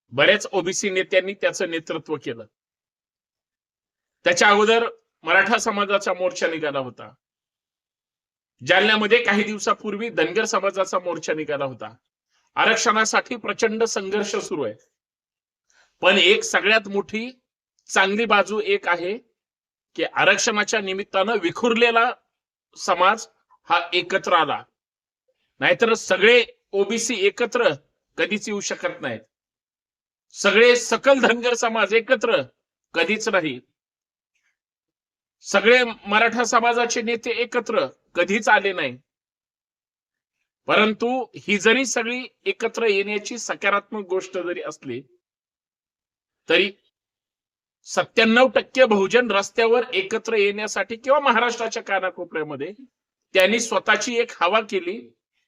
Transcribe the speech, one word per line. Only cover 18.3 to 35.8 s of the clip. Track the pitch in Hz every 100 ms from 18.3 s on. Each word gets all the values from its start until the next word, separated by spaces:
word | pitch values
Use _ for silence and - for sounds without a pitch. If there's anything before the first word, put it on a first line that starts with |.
| 202 190 214 190
एक | 196 175
आहे | 175 175 233 - _ _ _ _ _ _ -
की |
आरक्षणाच्या | 156 - 185 196 240 214 202 220
निमित्तानं | 196 190 208 190 196 208
विखुरलेला | 170 - 240 226 233 226 240 - _ _ _ _ _ -
समाज | - 185 196 220 - _ _ _ -
हा | 175 -
एकत्र | 180 175 190 208
आला. | 170 147 107 - _ _ _ _ _ _ _ _ _
नाहीतर | 143 175 226
सगळे | 220 - 185 208 240 226 - _
ओबीसी | 196 196 226 220 220
एकत्र | 196 - 233 240 202 139 _ _ _ -
कधीच | 175 208 220
येऊ | 202
शकत | - 190 180 -
नाहीत. | 139 110 - _ _ _ _ _ _ _ _ _ _
सगळे | - 202 196 240 240
सकल | - 226 262 269
धनगर | 226 240 240
समाज | 233 233 220 196
एकत्र | 226 220 262 233 180 131 _ _ _ _
कधीच | 165 170 214 220
नाही. | 196 160 127 - _ _ _ _ _ _ _ _ _ _ _ _ _ _ _ _ _
सगळे | - 196 208 254